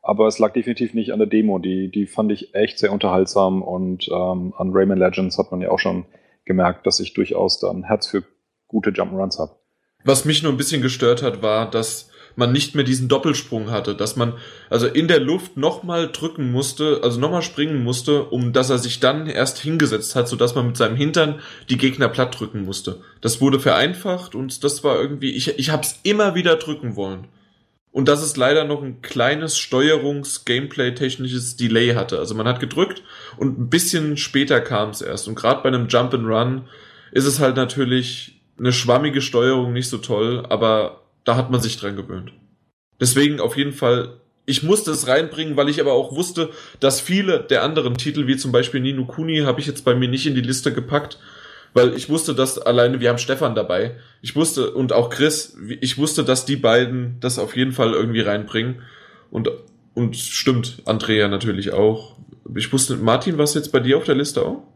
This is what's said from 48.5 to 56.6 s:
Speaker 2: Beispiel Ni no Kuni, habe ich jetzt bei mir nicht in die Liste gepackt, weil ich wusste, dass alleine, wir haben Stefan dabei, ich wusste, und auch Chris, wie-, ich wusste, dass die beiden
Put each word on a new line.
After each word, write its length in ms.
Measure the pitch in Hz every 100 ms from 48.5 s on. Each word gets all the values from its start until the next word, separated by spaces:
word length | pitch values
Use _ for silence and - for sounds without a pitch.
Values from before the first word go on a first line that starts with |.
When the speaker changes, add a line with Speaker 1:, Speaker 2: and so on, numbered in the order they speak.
Speaker 2:
Beispiel 300 | 120 117 135
Ni 100 | 131
no 140 | 135 127
Kuni, 340 | - 160 156
habe 220 | 143 123
ich 60 | 147
jetzt 180 | 143 -
bei 100 | 127
mir 140 | 127
nicht 180 | 131 151
in 80 | 131
die 60 |
Liste 320 | 120 131 143
gepackt, 440 | - 120 143 147 - - - - - -
weil 200 | 120 123
ich 140 | 127 127
wusste, 260 | 156 156
dass 240 | 127 131 -
alleine, 440 | - 123 123 131
wir 80 | 120
haben 80 | 117
Stefan 360 | - 135 143
dabei, 440 | 107 - 90 113 123 - _
ich 120 | - 143
wusste, 340 | 156 139 113
und 220 | - 127
auch 160 | 110 120
Chris, 480 | - 151 151 - -
wie-, 180 | 104 123
ich 160 | 127 131
wusste, 260 | 151 -
dass 220 | 131 131 -
die 100 |
beiden 640 | 139